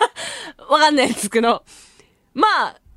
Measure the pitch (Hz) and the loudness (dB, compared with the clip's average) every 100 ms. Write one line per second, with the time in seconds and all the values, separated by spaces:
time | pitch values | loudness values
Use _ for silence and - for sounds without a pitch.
0 | - - - - 320 - - 294 302 294 | -4 -4 -14 -14 -18 -14 0 2 4 2
1 | - - 208 226 226 226 - - - _ | 0 -2 -4 0 0 0 -6 -20 -20 _
2 | _ _ _ - 427 349 - - _ | _ _ _ 0 0 2 -2 -8 _